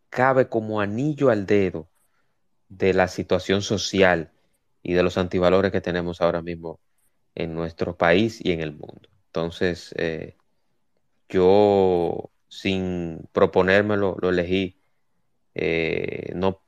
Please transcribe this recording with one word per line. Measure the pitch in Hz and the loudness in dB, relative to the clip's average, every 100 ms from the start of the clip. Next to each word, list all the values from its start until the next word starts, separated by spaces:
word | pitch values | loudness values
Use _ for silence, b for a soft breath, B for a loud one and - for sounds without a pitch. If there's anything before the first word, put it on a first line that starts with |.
| _ | _
cabe | - 127 131 123 | 0 2 2 2
como | 117 110 107 | 0 -2 -2
anillo | 101 107 147 143 139 | -2 -2 -4 0 2
al | 107 95 | 2 2
dedo | 104 95 85 78 _ _ _ _ _ _ _ _ | 2 2 -2 -12 _ _ _ _ _ _ _ _
de | 95 98 | -2 2
la | 92 90 | 2 2
situación | - 90 92 - 95 | -2 -2 -2 0 -2
social | 98 104 - 98 92 87 78 _ _ _ _ _ | 0 -4 -2 2 4 2 -2 _ _ _ _ _
y | - | -2
de | 87 | 0
los | 90 95 | 2 0
antivalores | 90 95 90 92 98 | -2 0 2 4 2
que | 92 | -2
tenemos | 87 87 87 87 | -2 -4 -4 -2
ahora | 85 85 | 0 0
mismo | 85 85 82 80 _ _ _ _ _ - | -4 -10 -10 -14 _ _ _ _ _ -8
en | 82 80 | -6 -4
nuestro | 82 - 90 85 | -6 -6 -6 0
país | 87 87 117 113 | 4 4 2 -2
y | - | -4
en | 85 | -4
el | 78 | -4
mundo. | 73 - - _ _ _ | -10 -16 -18 _ _ _
Entonces, | - 82 85 92 82 - - | -6 -6 -2 -4 -4 -10 -6
eh, | 85 80 85 - _ _ _ _ _ _ _ _ _ | -6 -6 -12 -16 _ _ _ _ _ _ _ _ _
yo, | 95 92 101 104 101 95 90 85 85 - _ _ | 2 6 6 6 4 4 2 0 -4 -10 _ _
sin | - 101 95 92 90 85 80 82 | -6 -2 -2 -2 -4 -6 -8 -6
proponérmelo, | - 95 95 90 98 104 104 98 87 | 0 2 4 4 4 2 0 -2 -2
lo | 92 | 0
elegí, | 90 87 92 92 - _ _ _ _ _ _ _ - | 0 0 0 -2 -6 _ _ _ _ _ _ _ -6
eh, | 82 82 80 85 - - - 87 | -2 -2 -2 -4 -6 -8 -8 -4
no, | 95 90 | -2 -4